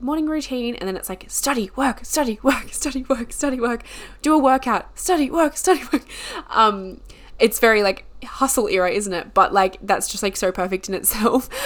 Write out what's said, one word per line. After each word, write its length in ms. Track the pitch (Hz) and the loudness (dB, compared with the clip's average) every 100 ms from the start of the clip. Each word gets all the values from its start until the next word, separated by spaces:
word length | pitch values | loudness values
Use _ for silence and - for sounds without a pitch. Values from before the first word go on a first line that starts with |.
morning 260 | 247 311 311 | -4 -2 -2
routine, 480 | 311 - 254 240 | -2 -4 -4 -4
and 120 | - 190 | -6 -6
then 100 | 190 | -6
it's, 120 | - | -8
like, 160 | 185 - | -12 -8
study, 420 | - 277 262 196 - | -4 -2 -2 -4 -2
work, 280 | 269 - | -2 -2
study, 340 | - 311 262 214 | -4 -2 -2 0
work, 260 | 262 262 - | 0 0 -4
<laughs> 40 | |
study, 320 | - 294 262 | -6 -6 -4
work, 280 | 262 247 233 | -2 -2 -4
study, 260 | - 285 254 | -4 -4 -2
work, 240 | 233 233 - - - - | -2 -4 -8 -18 -18 -2
do 140 | 294 | 4
a 40 | 311 | 6
workout, 600 | 262 262 262 202 - - | 6 4 2 -2 -4 -6
study, 320 | - 349 269 | 0 2 2
work, 260 | 330 302 - | 2 0 2
study, 260 | 370 330 - | 2 2 2
work. 140 | 285 - - - 330 - | -4 -4 -14 -12 -12 -2
Um, 500 | - 220 196 190 - - - - - | 4 4 2 -6 -12 -18 -20 -18 2
it's 220 | 226 - | 2 4
very, 220 | 233 214 | 4 4
like, 220 | 202 196 - - | 2 0 -8 -16
hustle 420 | - - 269 - 214 | -14 -2 0 2 2
era, 240 | 185 180 | 2 2
isn't 220 | 202 202 | 0 -2
it? 200 | 175 - | -6 0
But, 200 | - 185 | 4 4
like, 260 | 196 190 - | 4 2 0
that's 280 | 202 190 - | -2 0 -2
just, 160 | 202 | -4
like, 120 | 202 190 | -4 -2
so 140 | 185 | -2
perfect 380 | 185 185 185 - | -2 -2 -4 -4
in 60 | 185 | -4
itself. 520 | - 214 220 254 - - | -2 0 2 2 0 -4